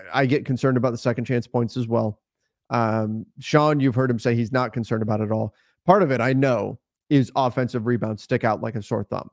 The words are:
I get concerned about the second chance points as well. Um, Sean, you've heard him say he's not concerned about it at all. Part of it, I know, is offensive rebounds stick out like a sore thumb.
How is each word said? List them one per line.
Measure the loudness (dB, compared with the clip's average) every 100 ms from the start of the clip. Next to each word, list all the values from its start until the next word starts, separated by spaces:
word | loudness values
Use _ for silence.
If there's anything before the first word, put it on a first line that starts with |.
| -6
I | -2 2
get | 0
concerned | 0 0 2 2
about | 0
the | -2
second | -2 -2 -2
chance | -4 -2
points | -2 -2 -4
as | -2
well. | 0 -2 -6 _ _ _ _ -4
Um, | 0 2 0 -2 -4 -10 -14
Sean, | 0 4 4 4
you've | 2 2
heard | 0
him | 0
say | 2 0
he's | 0
not | 0 -2
concerned | -4 -4 -2
about | 0 -2
it | 0
at |
all. | -2 -4 _ _ _ 2
Part | 4
of | 4
it, | 2
I | 2
know, | 2 2 0 -2 -8 _ _ 0
is | 2 2 0
offensive | 0 0 -4 -2 -2
rebounds | -2 -2 -6
stick | -4 -2
out | 0 -2
like | -4 -8
a |
sore | -4 -4
thumb. | -4 -8 -10